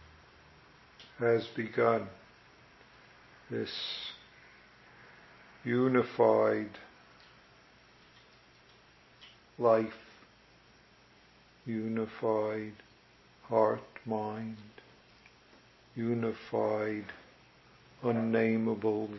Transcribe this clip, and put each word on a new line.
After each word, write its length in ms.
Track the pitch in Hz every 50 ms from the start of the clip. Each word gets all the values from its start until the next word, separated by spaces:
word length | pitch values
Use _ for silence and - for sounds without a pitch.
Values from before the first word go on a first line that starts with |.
| 78 - - - - - - - - - - - - - - - - - - - - - - -
has 260 | 120 117 117 110 110 - -
begun 520 | 113 113 110 - 123 117 117 117 110 104 95 - - - - - - - - - - - - - - - - - - - - - - - - - - - -
this 200 | 117 113 113 - - - - - - - - - - - - - - - - - - - - - - - - - - - - - - - - - - - - - - - -
unified 1040 | 123 120 123 127 131 127 123 113 - - - 120 110 110 107 107 107 107 107 107 101 98 - - - - - - - - - - - - - - - - - - - - - _ - - - - - - - - - - - _ _ _ _ _ - - - - - - _ _ _ - - - - - - _ _ _ -
life, 340 | 120 117 113 113 113 110 - - - - - - - - _ _ _ _ - - - - - - _ _ _ _ - _ - - - - - - - _ - - -
unified 1040 | 123 113 110 110 113 113 113 110 107 - - - 113 110 107 107 107 107 110 107 107 104 - - - - _ _ _ _ _ - - _ _ -
heart, 360 | - 117 113 110 110 110 110 - - - - -
mind, 520 | 117 110 107 107 107 107 110 113 113 110 107 104 107 - - - - - - - - - - - - _ _ _ _ - - _ _ _ _ _ _ -
unified, 1080 | 120 113 117 120 117 117 113 110 - - - 120 110 107 107 107 107 107 107 107 107 98 95 - - - - - - - - _ - - - - - - - - -
unnameable 1040 | - 120 117 113 113 113 113 113 113 113 113 113 113 113 113 101 107 110 107 107 110 104 104